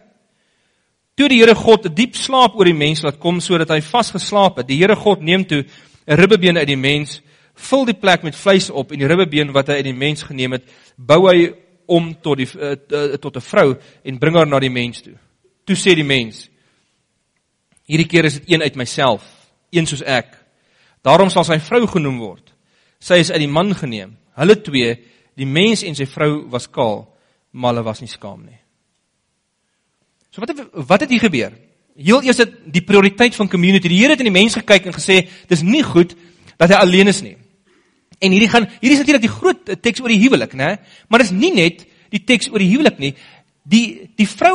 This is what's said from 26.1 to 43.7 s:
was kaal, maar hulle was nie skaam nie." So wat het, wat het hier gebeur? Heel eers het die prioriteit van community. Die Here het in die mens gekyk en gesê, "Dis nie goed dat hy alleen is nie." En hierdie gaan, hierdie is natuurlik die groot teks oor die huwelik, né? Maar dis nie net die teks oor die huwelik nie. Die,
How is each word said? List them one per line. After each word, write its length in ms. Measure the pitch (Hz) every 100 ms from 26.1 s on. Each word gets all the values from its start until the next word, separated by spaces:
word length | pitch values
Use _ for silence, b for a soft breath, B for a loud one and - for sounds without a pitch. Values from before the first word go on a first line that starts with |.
| - 151 151 123
was 220 | 120 -
kaal, 440 | - 117 104 113 _ _ _ _
maar 220 | 127 123
hulle 100 | 120
was 160 | 113 107
nie 80 | 120
skaam 360 | - 104 101
nie." 140 | - 120 _ _ _ _ _ _ _ _ _ _ _ _ _ _ _ _ _
So 100 | -
wat 80 | 233
het, 180 | 294 254
wat 280 | - 127 190
het 100 | 302
hier 100 | 240
gebeur? 320 | 226 139 95 - _ _ _ _
Heel 260 | 156 247
eers 160 | 262 247
het 340 | 220 - 160
die 100 | 160
prioriteit 520 | 175 202 196 196 240
van 140 | - 202
community. 400 | 185 180 196 180
Die 100 | 180
Here 120 | 262
het 100 | 285
in 120 | 240
die 100 | 185
mens 120 | 220
gekyk 320 | 220 - 196 185
en 60 |
gesê, 360 | 165 175 190 180 B B
"Dis 140 | 175
nie 200 | 170 294
goed 320 | - 170 175 - b b b b
dat 120 | 170
hy 60 |
alleen 340 | 196 190 185 202
is 140 | -
nie." 140 | 110 - _ _ _ _ _ _ _ _
En 140 | 190
hierdie 160 | 185 220
gaan, 180 | 240 208 B
hierdie 160 | 240 285
is 60 |
natuurlik 240 | 277 277 214
die 60 |
groot 400 | - 370 - - 196
teks 160 | 240 -
oor 120 | 254
die 80 | 220
huwelik, 320 | 247 190 107 135
né? 200 | 143 208 b b b
Maar 120 | 226
dis 100 | 226 185
nie 160 | 330
net 320 | 285 165 - _ b b
die 80 | 208
teks 240 | - 202 -
oor 140 | 214
die 80 | 185
huwelik 300 | 247 285 -
nie. 100 | 139 135 b b b _
Die, 460 | 147